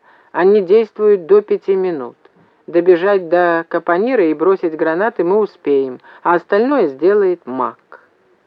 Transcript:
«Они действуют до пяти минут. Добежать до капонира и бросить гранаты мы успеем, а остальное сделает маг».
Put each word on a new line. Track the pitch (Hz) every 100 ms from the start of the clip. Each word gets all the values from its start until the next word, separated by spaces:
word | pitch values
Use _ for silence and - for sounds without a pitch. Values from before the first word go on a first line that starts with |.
| _ _ _
«Они | 147 185 208
действуют | 175 220 214 - 208 202 160
до | 208
пяти | 202 202 - 190
минут. | 185 156 120 - _ _ _ _ -
Добежать | 170 175 165 196 202 165
до | 175 175 165 -
капонира | 170 175 175 240 254 160
и |
бросить | 151 170 190 170 156
гранаты | 160 165 226 220
мы | 170 214
успеем, | 196 _ 147 139 131 123 - -
а | 165 175
остальное | - 208 254 285 160
сделает | 131 175 208 190 175 123
маг». | 127 117 - _ - _ _ _ _